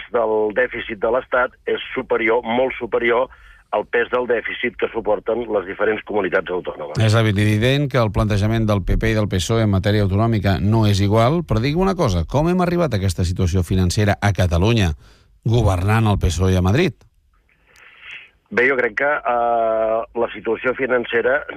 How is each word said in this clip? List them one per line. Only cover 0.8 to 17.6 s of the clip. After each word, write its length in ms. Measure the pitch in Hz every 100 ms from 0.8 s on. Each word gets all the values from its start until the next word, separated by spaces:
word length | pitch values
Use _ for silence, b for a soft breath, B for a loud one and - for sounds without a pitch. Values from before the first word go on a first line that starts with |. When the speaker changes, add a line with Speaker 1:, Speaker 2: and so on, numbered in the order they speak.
| 101 104
Speaker 1:
de 100 | 113
l'Estat 440 | 123 - 127 123 - -
és 140 | 107 -
superior, 480 | 135 113 117 113 120
molt 300 | 120 123 131 -
superior, 500 | 117 123 117 117 131 B B B _
al 140 | 107 101
pes 240 | 120 113
del 140 | 123 123
dèficit 480 | 113 - - 123 -
que 100 | 107
suporten 540 | 110 104 95 - 113 113
les 140 | 104 90
diferents 360 | 95 104 107
comunitats 480 | - 104 92 95 85
autònomes. 460 | 90 73 71 73 78
Speaker 2:
És 140 | 110
evident 760 | 113 110 101 107 107 123 143 143
que 80 | 131
el 140 | 110
plantejament 540 | 110 104 101 107 113 107
del 160 | 101
P 140 | 87 95
P 120 | 113
i 40 |
del 140 | 110 104
psoe 300 | 95 - 113
en 60 | 110
matèria 300 | 92 101 107
autonòmica 560 | 98 98 117 110 98 82
no 240 | 98 113 107
és 140 | 98
igual, 420 | 101 110 117 175
però 160 | 156 110
digui 200 | 135 165
una 160 | 190 180
cosa, 280 | 135 87
com 240 | 80 131 165
hem 120 | 180
arribat 320 | 170 175 160
a 80 | 104
aquesta 240 | 95 95
situació 400 | 87 92 87 92
financera 540 | 85 92 90 - 101 -
a 120 | 101
Catalunya, 600 | 98 87 85 104 117 87 76 b b b _
governant 640 | 117 117 98 92 98 110 110
el 120 | 95
psoe 360 | 92 80 95 92
a 60 |
Madrid? 300 | 92 123 180 - _ _ _ _ _ B